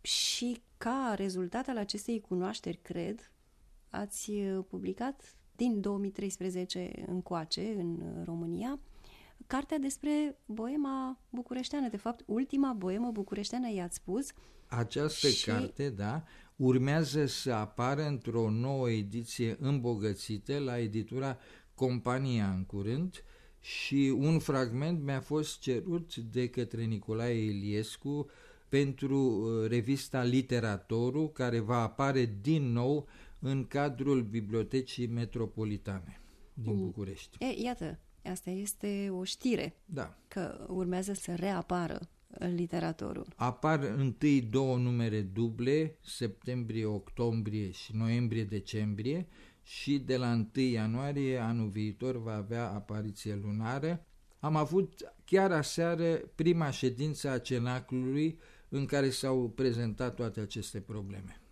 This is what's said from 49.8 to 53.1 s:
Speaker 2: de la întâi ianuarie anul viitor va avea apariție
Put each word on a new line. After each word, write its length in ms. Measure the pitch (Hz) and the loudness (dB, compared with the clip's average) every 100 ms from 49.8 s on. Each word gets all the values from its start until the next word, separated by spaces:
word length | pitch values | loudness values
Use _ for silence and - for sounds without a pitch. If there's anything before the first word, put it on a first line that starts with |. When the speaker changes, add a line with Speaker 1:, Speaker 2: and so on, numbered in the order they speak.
| - 143 | 0 0
Speaker 2:
de 180 | 120 127 | 2 0
la 160 | 123 | 4
întâi 400 | 117 110 - 131 | 2 2 2 2
ianuarie 640 | 117 110 113 139 143 135 127 | 2 0 0 0 0 0 0
anul 300 | 113 117 107 | 0 0 0
viitor 540 | 101 107 95 127 127 | 0 -2 -2 -2 -2
va 120 | 113 | -2
avea 360 | 107 101 117 117 | -4 -2 -2 -2
apariție 640 | 101 98 107 107 | -4 -4 -4 -4